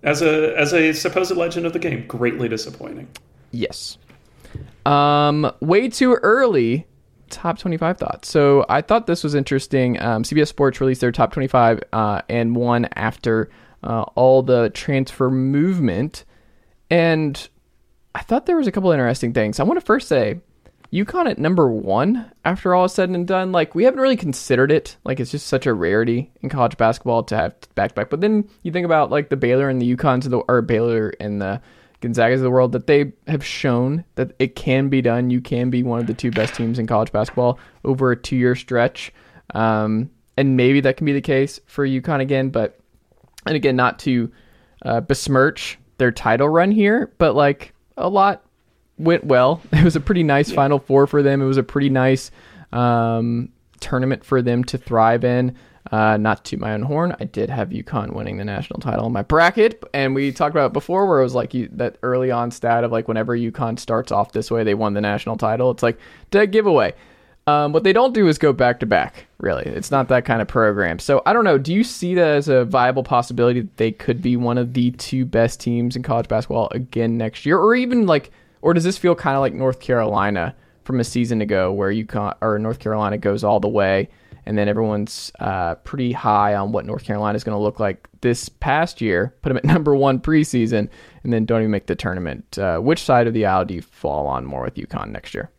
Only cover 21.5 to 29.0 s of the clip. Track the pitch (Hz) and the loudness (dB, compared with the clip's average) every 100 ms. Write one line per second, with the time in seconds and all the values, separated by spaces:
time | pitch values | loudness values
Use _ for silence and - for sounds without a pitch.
21.5 | 180 139 110 95 101 160 240 226 _ 156 | 2 2 2 -2 0 2 0 -4 _ -4
22.5 | 185 185 180 180 190 180 180 175 185 185 | -2 0 2 2 0 -2 -2 -2 -2 0
23.5 | 180 160 160 240 262 262 247 160 131 - | 0 0 2 2 4 0 0 -2 -6 0
24.5 | 127 143 151 - - - 131 117 - - | 2 4 2 0 -12 -8 -6 -6 -8 -4
25.5 | 135 135 107 85 101 117 120 151 _ 135 | -2 0 0 2 2 2 -2 -4 _ -8
26.5 | 139 117 - 113 117 127 117 107 107 82 | 0 -2 2 0 0 -2 -2 0 -2 -4
27.5 | - - - 101 - 95 147 202 214 208 | -6 -10 -4 -4 -4 -6 -2 0 0 -2
28.5 | _ 175 170 175 156 | _ -6 -4 0 2